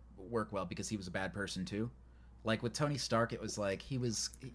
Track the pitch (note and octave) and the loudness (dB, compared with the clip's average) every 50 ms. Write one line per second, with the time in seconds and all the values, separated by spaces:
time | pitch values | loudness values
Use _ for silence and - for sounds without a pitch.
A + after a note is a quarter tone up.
0 | - - - - F#2+ G#2+ A#2 A2+ G#2+ - G#2 G2 F#2 F2 - - F#2 - A2 G2+ | -16 -16 -14 -14 -6 -2 0 0 2 2 0 0 0 0 -2 -4 -2 0 -2 -2
1 | F#2 F2+ F2 G2 F#2+ F#2 E2+ G2+ G2 F#2 - F#2+ F2+ - G#2 G#2 A2+ B2 - - | -2 -2 0 0 0 0 0 -2 -2 -2 -2 -2 -2 0 0 0 0 -2 -4 -8
2 | - - - - - - - - - A2 A2 G#2+ - A#2 - - D3+ C#3+ D3 B2 | -16 -20 -20 -20 -20 -20 -18 -4 0 2 2 2 2 0 0 2 2 2 2 2
3 | - - A#2+ A2+ A#2 A2+ A#2 A2 A2 G#2+ - A2 G2+ G2 G2 F#2 - - C#3 B2 | 2 4 4 6 6 4 2 -2 -4 -4 -2 0 2 2 2 0 0 -2 -2 0
4 | B2 A#2+ G#2+ - - - - - C3 B2+ | 2 2 2 2 0 -2 -4 -8 -12 -8